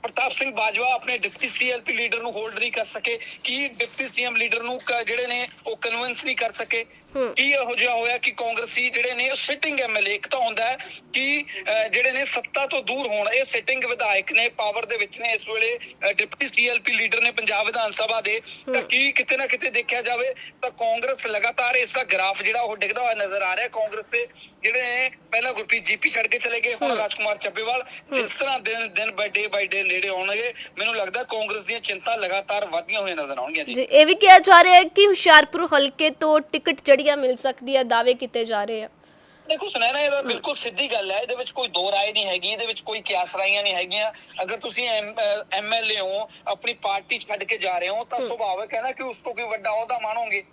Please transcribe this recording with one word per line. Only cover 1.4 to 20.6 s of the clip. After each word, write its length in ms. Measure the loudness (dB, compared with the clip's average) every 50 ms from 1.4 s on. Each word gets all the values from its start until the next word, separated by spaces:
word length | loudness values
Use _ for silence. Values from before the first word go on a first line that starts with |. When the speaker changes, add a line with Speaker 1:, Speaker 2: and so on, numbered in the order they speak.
| -8 -6
Speaker 1:
ਸੀ 220 | -4 -2 -2 -2
ਐਲ 120 | -2 -4
ਪੀ 120 | -4 -6 -4
ਲੀਡਰ 280 | -4 -2 -2 -4 -4
ਨੂੰ 100 | -6 -6
ਹੋਲਡ 280 | -8 -6 -8 -8 -6 -6
ਨਹੀਂ 120 | -6 -4
ਕਰ 140 | -4 -4 -6
ਸਕੇ? 340 | -6 -6 -6 -4 -4 -4 -4 -6 -14 -18 -10 -6
ਕੀ 240 | -4 -4 -2 -4 -6
ਡਿਪਟੀ 400 | -4 -4 -6 -6 -4 -8 -8 -4
ਸੀ 160 | -4 -2 -2
ਐਮ 120 | 0 0
ਲੀਡਰ 280 | 0 0 0 -2 -2 -4
ਨੂੰ 160 | -6 -8 -8 -4
ਕ-, 180 | -4 -2 -2 -2 -2
ਜਿਹੜੇ 200 | -2 -2 -2 -2
ਨੇ 200 | -2 -4 -4 -6 -10 -14 -10 -10
ਉਹ 100 | -8 -6
ਕਨਵਿੰਸ 480 | -4 -4 -4 -4 -4 -6 -6 -6 -4
ਨਹੀਂ 100 | -4 -2
ਕਰ 160 | -2 -2 -4
ਸਕੇ? 340 | -4 -6 -6 -4 -2 -4 -4 -6 -14 -20 -20 _ -4
Speaker 2:
ਹੂੰ। 180 | -2 -2 -2 0
Speaker 1:
ਕੀ 180 | 0 2 2
ਇਹੋ 240 | 2 2 0 -2 0
ਜਿਹਾ 200 | 0 0 2 2
ਹੋਇਆ 220 | 0 0 0 -2 0
ਕਿ 140 | -2 -4
ਕਾਂਗਰਸੀ 580 | -4 -2 -4 -4 -4 -4 -6 -4 -4 -2 -2 -2
ਜਿਹੜੇ 240 | 0 0 -2 -2 -2
ਨੇ 160 | -2 -2 -2
ਉਹ 60 | -2
ਸਿਟਿੰਗ 440 | -4 -4 -4 -4 -2 -2 -2 -2 -2
ਐਮ 180 | -2 0 0 0
ਐਲ 100 | 0 0
ਏ, 80 | -2
ਇੱਕ 120 | -4 -4 -4
ਤਾਂ 120 | -2 0
ਹੁੰਦਾ 260 | 0 -2 0 -2 -2
ਹੈ 120 | -2 -2 -4 -8 -16 -16 -18 -18 -4 -4
ਕਿ, 320 | -2 0 0 0 -2 -2 -6 -10 -10 -4 -2 0 0 0
ਅ, 20 | 0
ਜਿਹੜੇ 240 | 0 2 2 2
ਨੇ 140 | 2 0 -2
ਸੱਤਾ 400 | -2 -4 -6 -6 -4 -4 -4 -2
ਤੋਂ 160 | -2 -2 -4
ਦੂਰ 260 | -4 -4 -4 -4 -4 -2
ਹੋਣ, 220 | -2 -2 0 2
ਇਹ 160 | 2 0 0
ਸਿਟਿੰਗ 380 | 0 -2 -4 -2 -2 -2 -2 -2
ਵਿਧਾਇਕ 480 | -4 -2 -2 0 0 0 0 0 0
ਨੇ, 180 | 0 2 2 2
ਪਾਵਰ 360 | -2 -2 -4 -2 -2 -4 -4
ਦੇ 120 | -4 -2 -2
ਵਿੱਚ 200 | -2 -4 -6 -6
ਨੇ 140 | -2 -2 -2
ਇਸ 140 | -2 -4 -4
ਵੇਲੇ, 300 | -2 0 0 0 0 -4 -8 -16 -12 _ -2 0
ਅ, 40 | 0
ਡਿਪਟੀ 340 | 0 -2 -2 -4 _ -6 -2
ਸੀ 220 | 0 0 2 2
ਐਲ 100 | 0 0
ਪੀ 140 | -2 0 0
ਲੀਡਰ 280 | 0 0 0 0 2
ਨੇ 100 | 0 0
ਪੰਜਾਬ 340 | 0 0 -2 0 0 0 0
ਵਿਧਾਨ 260 | 0 0 -2 -2 -2
ਸਭਾ 300 | -2 -2 -2 -2 -2 -2
ਦੇ, 180 | -2 -2 -4 -4
ਤਾਂ 420 | -6 -10 -20 -16 -8 -2 -2 -2
Speaker 2:
ਹੂੰ। 80 | 0 2
Speaker 1:
ਕੀ 220 | 2 2 2 2
ਕਿਤੇ 260 | 2 0 0 0 0 -2
ਨਾ 100 | 0 -2
ਕਿਤੇ 220 | -2 -2 -2 -2
ਦੇਖਿਆ 320 | -2 -2 -2 -2 -4 -4
ਜਾਵੇ 340 | -2 -2 -2 -2 -2 -4 -4 -6 -12 -20 -12 _